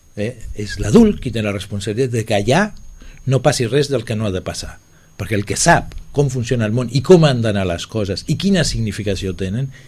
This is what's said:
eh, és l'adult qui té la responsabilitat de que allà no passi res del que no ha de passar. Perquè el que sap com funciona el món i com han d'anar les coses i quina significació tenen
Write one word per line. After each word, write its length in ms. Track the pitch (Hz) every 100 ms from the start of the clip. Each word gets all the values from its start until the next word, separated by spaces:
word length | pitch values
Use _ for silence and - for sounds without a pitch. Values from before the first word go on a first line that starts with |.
| _ -
eh, 180 | 104 127 - -
és 160 | 104 -
l'adult 400 | 101 180 220 -
qui 80 | 127
té 100 | 110
la 120 | 107
responsabilitat 560 | 101 - 101 101 104 135
de 140 | 120 107
que 80 |
allà 380 | 104 104 143 214 - - - - -
no 140 | - 131
passi 280 | 143 131 117
res 160 | 135 139
del 140 | 135
que 120 | 110 110
no 80 | 110
ha 60 |
de 80 | 92
passar. 380 | 85 - - - _ - - -
Perquè 200 | 87 104
el 60 | 101
que 80 | -
sap 380 | - 156 - - -
com 160 | - 143
funciona 380 | 131 117 127 107
el 80 |
món 160 | 113 123
i 100 | 139
com 220 | - 185
han 140 | 156 123
d'anar 220 | 113 101
les 220 | 92 85 -
coses 380 | 110 98 90 -
i 80 | 160
quina 280 | 196 190 147
significació 680 | 117 110 98 104 98 95 85
tenen 300 | 95 107 135 -